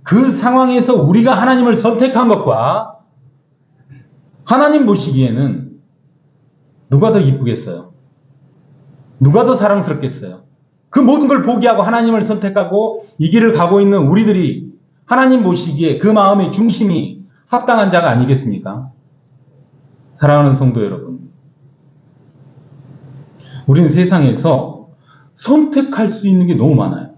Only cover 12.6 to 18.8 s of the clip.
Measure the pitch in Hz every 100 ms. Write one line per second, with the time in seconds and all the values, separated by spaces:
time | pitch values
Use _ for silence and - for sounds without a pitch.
12.6 | 175 196 220 - - - 156 220 220 220
13.6 | 170 196 196 196 139 190 214 190 165 98
14.6 | - - _ _ _ 247 262 254 190 175
15.6 | 170 143 165 147 202 220 196 202 180 -
16.6 | 226 - 208 160 - - - _ _ 240
17.6 | - 226 196 175 170 120 127 131 113 95
18.6 | 95 104